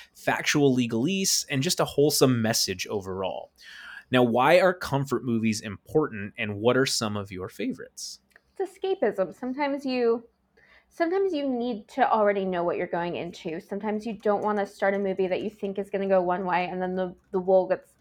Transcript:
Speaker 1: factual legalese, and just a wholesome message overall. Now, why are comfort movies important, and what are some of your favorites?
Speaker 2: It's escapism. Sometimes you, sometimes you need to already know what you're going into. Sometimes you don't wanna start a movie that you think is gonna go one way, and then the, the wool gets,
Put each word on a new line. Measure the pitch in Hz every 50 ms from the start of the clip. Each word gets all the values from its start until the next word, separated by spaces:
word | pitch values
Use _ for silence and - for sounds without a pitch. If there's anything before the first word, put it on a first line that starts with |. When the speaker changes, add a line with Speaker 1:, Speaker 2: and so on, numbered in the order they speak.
| - - _
Speaker 1:
factual | - - 139 113 - - - - 151 143 139 127
legalese, | 127 120 113 113 113 131 180 196 190 190 - - - - -
and | 143 131
just | 143 180 - -
a | 156
wholesome | - - 143 147 151 143 - 147 131 127 117
message | 110 110 117 - - - 92 90 -
overall. | - 110 101 95 95 92 95 95 90 - - - - _ _ - - - - - - - - - -
Now, | 127 127
why | 127 117 113 123 131 151 175 185
are | 196 180
comfort | 185 - - - 135 139 139 - 123 113
movies | 131 123 117 110 110 110 107 107
important, | - 107 95 - _ - - 156 151 - 110 101 101 104 - 120
and | 113 104 104
what | 101 107 120 123 131
are | 135
some | 131 - - 113 104 104
of | 104 98 101
your | 95 92 92 107
favorites? | - - 214 262 - - - - _ - - - - - _ _ _ - _ _ _ -
Speaker 2:
It's | 381 359 - -
escapism. | - 381 381 381 262 208 202 190 185 156 202 -
Sometimes | 247 254 254 294 294 277 277 277 277
you, | 262 254 247 240 226 233 240 - - _ _ _ _ _ _ _ _ _ _ _ _
sometimes | _ - 339 330 370 392 392 381 330
you | 285 285
need | 269 247 240 240 247 226 202 - -
to | - 262 233 -
already | - 220 208 208 202 196 190
know | 190 185 175 170
what | 175 123 -
you're | 180
going | - 185 170 175 175 156
into. | 113 165 175 - - - 175 160 170
Sometimes | - - 202 196 214 214 214 214 214
you | 240 202
don't | 196 - 214 202 190
wanna | - 214 208 202 196
start | 196 - - 208 196 202
a | 202
movie | 202 190 185 196 190
that | 180 185 -
you | - 214
think | - - 208 196 196 208
is | 196 -
gonna | 208 196 196 196
go | 190 185
one | 175 180 180 185 190
way, | 180 175 180 180 170
and | 180 185
then | 185 180 185
the, | 185 185 180 180 - _ _
the | 202 185
wool | 180 190 190 185 180 185
gets, | 180 - - _ _ _